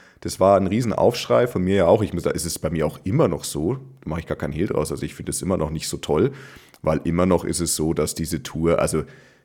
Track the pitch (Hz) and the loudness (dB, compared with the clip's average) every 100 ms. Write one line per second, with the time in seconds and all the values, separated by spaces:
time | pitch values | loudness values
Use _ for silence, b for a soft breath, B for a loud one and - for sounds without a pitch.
0 | b b - - 95 98 95 107 120 - | b b -8 2 6 6 4 0 0 2
1 | 101 - - 120 120 104 90 98 85 107 | 2 2 2 2 2 0 0 4 6 4
2 | 101 85 - - 82 - 80 80 78 - | 2 -2 -2 -2 -6 -4 -4 0 -2 -2
3 | 95 131 123 73 - 76 82 135 - - | -2 2 2 0 -6 -4 -2 -4 -10 -14
4 | - 82 82 76 73 76 101 - 78 69 | -8 -6 -6 -6 -4 -2 -2 -2 -2 -4
5 | 73 - - 87 82 90 76 78 - 73 | -8 -8 -8 -6 -2 -2 -2 -4 -8 -8
6 | - 76 123 135 B B B B 80 78 | 0 2 2 -2 B B B B -2 0
7 | - 82 92 85 92 85 85 - 78 78 | 0 2 4 2 0 -4 -2 -2 -2 0
8 | 76 - 80 78 - 76 82 85 - 80 | -2 -2 -4 -6 -6 -2 2 2 2 0
9 | - B B B | -4 B B B